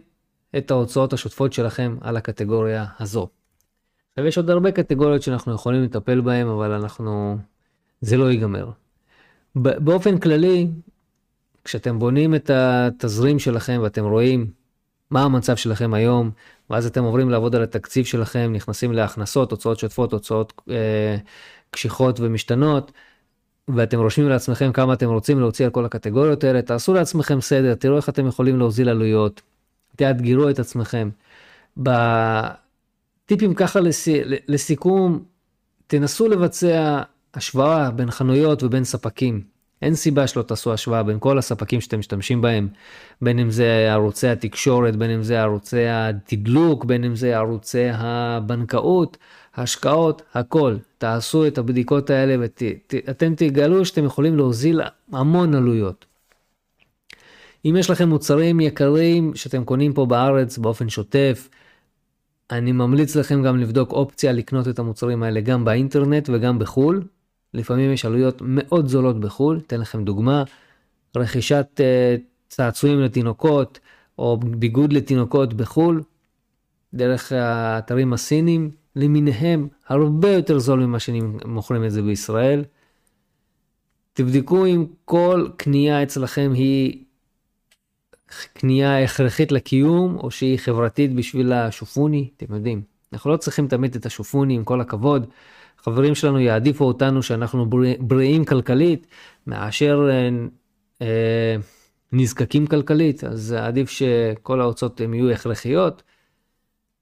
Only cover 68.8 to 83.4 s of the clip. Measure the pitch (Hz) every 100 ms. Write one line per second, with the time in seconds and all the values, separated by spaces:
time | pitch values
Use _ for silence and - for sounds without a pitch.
68.8 | 139 131 127 110 107 - 147 160 156 117
69.8 | 113 110 101 101 120 143 135 - _ _
70.8 | _ _ _ 120 117 123 - 143 135 -
71.8 | 131 127 123 123 - _ _ - 123 -
72.8 | 143 143 131 127 117 110 160 143 127 -
73.8 | _ _ _ - 120 117 120 117 117 123
74.8 | 147 143 143 131 120 143 131 110 113 156
75.8 | 170 165 151 _ _ _ _ _ _ _
76.8 | _ 123 123 127 - 127 120 117 113 110
77.8 | 110 123 131 117 - 151 170 165 151 -
78.8 | _ 139 143 151 147 110 170 165 143 -
79.8 | - 135 151 151 202 190 165 147 120 131
80.8 | 127 117 - 117 113 107 113 113 - 120
81.8 | 113 104 104 101 - 110 131 143 143 _
82.8 | _ _ _ _ _ _